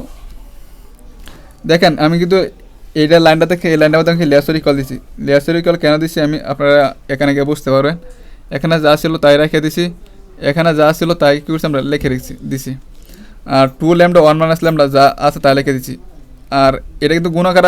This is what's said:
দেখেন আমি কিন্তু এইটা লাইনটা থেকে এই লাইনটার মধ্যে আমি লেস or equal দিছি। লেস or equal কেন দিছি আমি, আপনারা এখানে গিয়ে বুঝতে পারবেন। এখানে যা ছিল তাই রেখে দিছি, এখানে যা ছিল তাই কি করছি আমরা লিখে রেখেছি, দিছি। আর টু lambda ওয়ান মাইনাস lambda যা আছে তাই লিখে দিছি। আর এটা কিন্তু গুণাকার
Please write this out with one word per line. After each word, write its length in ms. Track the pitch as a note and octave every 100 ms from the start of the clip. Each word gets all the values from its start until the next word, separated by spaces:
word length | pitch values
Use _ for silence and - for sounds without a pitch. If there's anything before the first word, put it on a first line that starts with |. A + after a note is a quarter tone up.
| - - - - - - - - - - - - - - - - -
দেখেন 220 | E3+ F3+ C#3
আমি 120 | D3+ E3+
কিন্তু 160 | F3 F#3+ D#3+ - - - - D#3
এইটা 160 | D3+ E3 D#3+
লাইনটা 200 | D#3+ E3
থেকে 140 | F3 F3+
এই 60 | D#3
লাইনটার 180 | D3+ D#3+
মধ্যে 120 | E3
আমি 120 | E3+ D3+
লেস 140 | C#3+ C#3+
or 40 | D#3
equal 160 | D3 C#3
দিছি। 160 | C3+ B2+ - - C#3
লেস 180 | C#3+ C#3+
or 60 | E3+
equal 160 | F3 E3+
কেন 120 | D3+ D3+
দিছি 160 | D#3+ E3+ D3
আমি, 100 | D3+ -
আপনারা 320 | C#3+ C#3+ C#3+ C3+ - -
এখানে 160 | C3+ C#3+ C#3
গিয়ে 100 | C#3+
বুঝতে 180 | D3 C3+
পারবেন। 220 | C3+ C#3+ E3+ - - - - - C#3
এখানে 180 | E3 E3
যা 80 | D3+ D3+
ছিল 100 | E3 D#3+
তাই 100 | D3 D3
রেখে 180 | D#3 D#3+
দিছি, 200 | D3+ E3 F3 - - - - - C#3+
এখানে 200 | E3 E3 D3+
যা 60 | D3+ E3
ছিল 120 | E3 E3+
তাই 120 | D3 D3
কি 40 | D3
করছি 140 | D#3+ D#3+
আমরা 100 | C#3 C#3
লিখে 160 | D3 C#3
রেখেছি, 220 | B2+ - B2+ C#3+
দিছি। 220 | C3+ C3 C3+ - - - - G#3 - - C3+
আর 100 | C3 -
টু 80 | D#3 E3+
lambda 200 | F3 F3
ওয়ান 120 | D3+ D#3
মাইনাস 200 | D#3+ E3 E3
lambda 180 | D#3 C#3 C3+
যা 80 | C#3 - D3
আছে 120 | -
তাই 100 | C#3 C#3
লিখে 140 | C#3+ C3
দিছি। 180 | C3 - - - - - - C#3
আর 100 | C3+ C3 - -
এটা 100 | D3 E3
কিন্তু 140 | F3 E3+
গুণাকার 280 | F#3 F3+